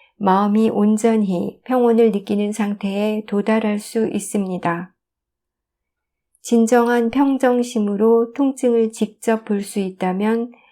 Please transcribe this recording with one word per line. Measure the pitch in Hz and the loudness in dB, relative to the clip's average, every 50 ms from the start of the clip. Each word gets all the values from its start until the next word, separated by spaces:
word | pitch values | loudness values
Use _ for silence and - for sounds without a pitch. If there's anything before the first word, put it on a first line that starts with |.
| _ _ _ - | _ _ _ -2
마음이 | 202 190 185 196 208 208 208 220 220 220 | 0 2 2 2 2 2 2 2 2 2
온전히 | - 202 208 208 220 214 - 233 226 220 208 190 180 175 196 - - - _ | 2 2 2 2 2 2 2 2 2 2 0 0 -2 -2 -4 -6 -8 -12 _
평온을 | - 254 254 240 233 226 226 233 226 190 | -2 0 2 2 4 4 4 4 4 2
느끼는 | 202 196 - 202 202 208 208 214 | 0 -2 -4 -2 -2 -2 -4 -4
상태에 | - 208 202 202 202 - 196 196 202 208 214 214 214 214 | -4 -4 -4 -4 -4 -6 -4 -4 -2 -2 -2 -2 -4 -6
도달할 | - 202 202 202 220 220 220 214 208 208 208 | -4 -4 -2 0 0 0 0 0 -2 -2 -4
수 | - - - 226 220 202 | -6 -6 -4 -2 -2 -2
있습니다. | - 208 196 - - 208 196 185 185 175 - 175 170 170 180 - _ _ _ _ _ _ _ _ _ _ _ _ _ _ _ _ _ _ _ _ _ _ _ _ _ _ _ _ _ _ - | -2 -4 -6 -4 -4 -4 -4 -4 -4 -4 -4 -4 -4 -6 -8 -12 _ _ _ _ _ _ _ _ _ _ _ _ _ _ _ _ _ _ _ _ _ _ _ _ _ _ _ _ _ _ -4
진정한 | - 240 233 226 226 247 240 233 233 240 240 233 233 | 0 2 4 4 4 4 4 4 2 2 0 0 0
평정심으로 | 226 269 277 277 269 262 - 247 247 247 240 240 - 226 208 202 202 196 214 226 233 233 240 233 233 | 0 2 2 2 2 2 2 2 2 0 -2 -2 -2 -2 -2 -2 0 0 2 4 4 4 2 0 -2
통증을 | - 277 269 269 262 - 247 233 226 226 220 220 | -2 -2 -2 0 0 0 0 2 2 0 0 -2
직접 | - 214 208 - _ - 226 220 220 220 | -4 -4 -6 -6 _ -2 -2 -2 -2 -2
볼 | - 208 202 202 | -4 -4 -4 -4
수 | 202 - 208 | -4 -6 -6
있다면 | 196 185 185 - 185 185 185 190 208 214 226 233 233 240 240 _ _ _ | -6 -6 -6 -4 -4 -4 -2 -2 -2 -2 -2 -2 -4 -6 -10 _ _ _